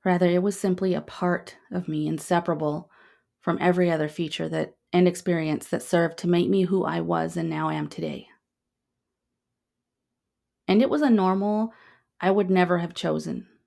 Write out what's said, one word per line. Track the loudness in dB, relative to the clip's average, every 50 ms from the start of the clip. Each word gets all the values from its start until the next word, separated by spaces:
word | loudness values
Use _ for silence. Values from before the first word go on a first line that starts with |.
| _
Rather, | 0 2 2 2
it | 2 2 2
was | 0 0 -2 -2
simply | -2 -2 0 0 0 -2 -2
a | -2
part | -4 -10 -8 -4 -2 -2 -2 -2 -6 -12 -20 -20 _ _
of | -8 -8 -6
me, | -4 -4 -4 -2 -4
inseparable | -4 -6 -2 0 0 0 2 0 -2 -2 -2 -4 -4 -4 -10 _ _ _ -20 _ _ _ _ _ _ _
from | _ -4 -2 0
every | 2 2 2 4 2 2
other | 2 0 -2 -4
feature | -4 -6 -6 -6 -4 -6 -6 -4
that, | -4 -4 -4 -6 _ _ _ _
and | 4 4 4
experience | 4 4 0 -2 0 0 0 0 -2 -2 -4 -4 -6
that | -6 -6
served | -2 0 2 2 2 2 -2 -4
to | 0 2
make | 2 2 4 2
me | 2 2
who | 2 2 0 0
I | 0 -2 -2 -4
was | -2 -2 -2 -2 -2 -2 -4
and | -4 -4 -4
now | -4 -2 -2 -2
am | -2 -4 -6
today. | -8 -8 -8 -8 -8 -8 -10 -14 _ -20 _ _ _ _ _ _ _ _ _ _ _ _ _ _ _ _ _ _ _ _ _ _ _ _ _ _ _ _ _ _ _ _ _ _ _ _ _ _ _ _ _ _ _ _ _ _
And | 2 4 4
it | 4 4
was | 2 2
a | 4 4
normal | 4 4 4 2 2 2 0 0 0 -2 -2 -4 -6 _ -20 -20 _ _ _ _ _ _
I | 0 2
would | 2 2 2 4
never | 4 4 4 4 2 0
have | -2 -4 -8
chosen | -6 -4 -2 -2 -2 -4 -6 -8 -10 -10 _ _ _ _